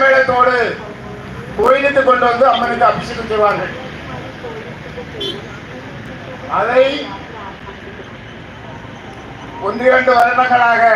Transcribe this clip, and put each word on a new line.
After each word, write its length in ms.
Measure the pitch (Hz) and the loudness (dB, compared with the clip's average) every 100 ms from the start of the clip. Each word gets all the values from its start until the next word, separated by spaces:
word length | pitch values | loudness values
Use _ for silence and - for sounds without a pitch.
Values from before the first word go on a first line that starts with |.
மேளத்தோடு 560 | 269 262 254 247 247 247 208 - - - - - - - - - | 6 6 4 4 4 4 0 -4 -10 -12 -12 -12 -12 -12 -8 0
கோயிலுக்கு 440 | 247 269 285 285 262 | 4 4 4 4 4
கொண்டு 160 | 247 240 | 4 4
வந்து 160 | 240 262 | 4 4
அம்மனுக்கு 360 | 233 240 233 233 | 4 0 2 2
அபிஷேகம் 400 | - - 233 226 | 2 -4 -8 -4
செய்வார்கள். 420 | 214 208 190 - - - - - - - - 466 440 453 - - 494 480 440 392 - - - - - - - - - - - 131 170 | 2 2 0 -4 -8 -12 -12 -12 -12 -12 -12 -12 -10 -12 -14 -12 -12 -12 -8 -8 -8 -12 -14 -14 -14 -14 -14 -12 -12 -12 -12 -4 -2
அதை 260 | 220 254 269 285 269 - - - - - - - - - - - - - - - - - - - - - - - - - 196 | 2 4 4 2 -6 -10 -12 -14 -14 -14 -14 -14 -14 -14 -16 -16 -16 -16 -16 -16 -14 -14 -14 -16 -16 -16 -16 -14 -14 -6 -6
ஒன்றிரண்டு 440 | 226 254 254 254 240 | 2 4 6 6 6
வருடங்களாக 640 | 240 247 254 247 233 233 233 | 6 4 4 4 6 6 6